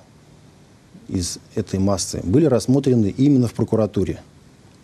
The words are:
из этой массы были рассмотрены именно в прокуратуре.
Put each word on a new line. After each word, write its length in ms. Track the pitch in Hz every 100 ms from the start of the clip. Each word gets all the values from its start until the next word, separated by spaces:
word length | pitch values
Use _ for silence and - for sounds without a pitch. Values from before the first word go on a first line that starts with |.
| - - - - - - - _ _ - -
из 320 | 98 87 - - 113
этой 240 | - 95
массы 400 | 98 95 - -
были 200 | - 123 156
рассмотрены 680 | 117 - 139 139 120 101 127
именно 300 | 143 131 120
в 60 |
прокуратуре. 680 | - 110 110 104 101 82 - - - - - - -